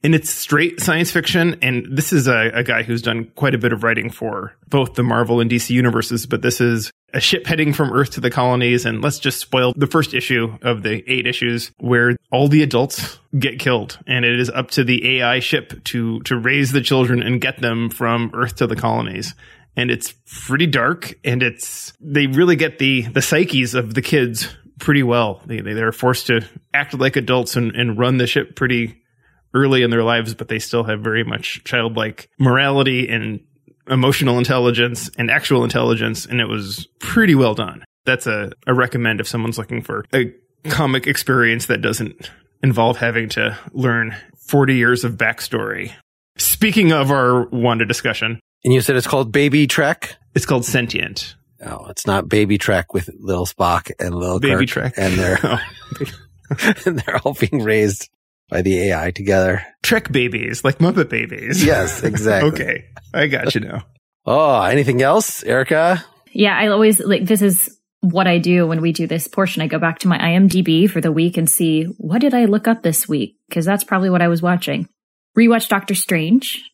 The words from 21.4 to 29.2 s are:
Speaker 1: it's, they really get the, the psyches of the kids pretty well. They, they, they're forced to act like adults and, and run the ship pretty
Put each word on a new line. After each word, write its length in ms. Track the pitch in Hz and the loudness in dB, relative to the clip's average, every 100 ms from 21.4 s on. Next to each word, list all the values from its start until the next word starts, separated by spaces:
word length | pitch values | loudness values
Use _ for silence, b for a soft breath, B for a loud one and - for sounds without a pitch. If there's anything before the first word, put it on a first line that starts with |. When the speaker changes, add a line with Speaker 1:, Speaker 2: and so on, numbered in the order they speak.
Speaker 1:
it's, 520 | 123 - - - - _ | -2 -4 -14 -14 -16 _
they 280 | 160 143 139 | -4 0 2
really 280 | 131 175 | 4 4
get 220 | 160 156 - | 4 0 0
the, 260 | 135 131 | 0 0
the 180 | 117 131 | 0 -2
psyches 520 | - 160 175 143 123 | 2 2 2 0 0
of 200 | 127 110 | -2 -2
the 60 | 110 | -4
kids 500 | - 151 123 110 - - - - | 0 2 2 -2 -10 -12 -20 -6
pretty 220 | - 143 | 0 2
well. 380 | 123 120 110 95 | 2 2 0 -4
They, 160 | - 113 | -10 -8
they, 120 | 104 | -6
they're 180 | 104 110 | -2 -2
forced 360 | - 127 123 - | 0 0 0 0
to 140 | 117 98 - _ | -2 -2 -18 _
act 200 | 143 143 | -4 -4
like 220 | 135 131 | 0 0
adults 400 | 139 120 127 120 | 0 0 0 0
and, 160 | 127 113 | -2 -2
and 220 | 120 120 107 | -2 -2 0
run 200 | 123 131 | 0 2
the 100 | 120 | 2
ship 280 | - - | 0 -4
pretty 460 | - 127 120 113 - _ _ | -4 -2 0 -4 -10 _ _